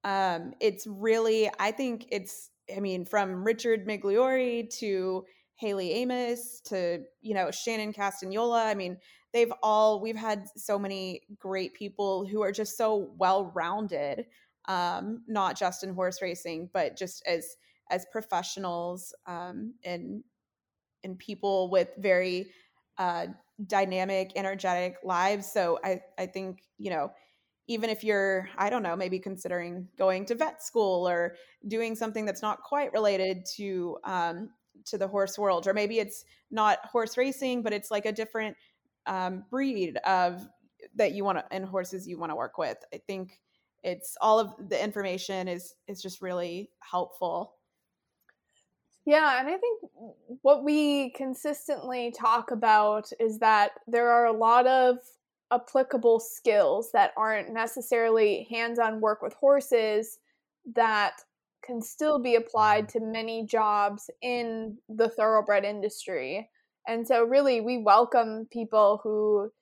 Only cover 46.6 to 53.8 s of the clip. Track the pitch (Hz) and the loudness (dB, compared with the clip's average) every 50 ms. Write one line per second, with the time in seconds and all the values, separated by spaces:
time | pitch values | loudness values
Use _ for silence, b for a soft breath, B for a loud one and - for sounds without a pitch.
46.6 | 208 - _ _ - - - 180 180 175 - - 185 175 165 175 202 - _ _ | -12 -14 _ _ -16 -6 -4 -4 -4 -4 -6 -6 -4 -4 -4 -4 -6 -8 _ _
47.6 | _ _ _ _ _ _ _ _ _ _ _ _ _ _ _ _ _ _ _ _ | _ _ _ _ _ _ _ _ _ _ _ _ _ _ _ _ _ _ _ _
48.6 | _ _ _ _ _ _ _ _ _ 294 294 302 311 294 262 254 262 285 349 403 | _ _ _ _ _ _ _ _ _ 4 6 6 6 4 2 2 0 -2 -2 -2
49.6 | 466 480 453 453 - - _ - 226 220 - _ _ - 240 262 - 269 294 285 | -2 -2 -2 -4 -8 -18 _ -20 -20 -20 -20 _ _ -18 -18 2 6 6 6 6
50.6 | 277 294 302 302 302 294 285 285 269 247 - - 269 262 262 - - 294 294 285 | 6 2 2 2 2 2 2 0 -2 -4 -6 -8 -8 -8 -8 -6 -6 -6 -6 -6
51.6 | - - 285 - - 254 254 247 240 240 233 - 226 226 226 240 226 - 247 214 | -6 -6 -6 -6 -6 -8 -6 -6 -6 -6 -6 -2 2 2 2 2 0 -4 -4 0
52.6 | 233 226 220 214 214 214 214 214 214 - - _ 226 226 220 220 233 220 220 208 | 4 6 6 6 6 4 2 0 -4 -8 -4 _ 0 0 0 4 4 6 6 6
53.6 | 208 208 - - | 6 2 0 -10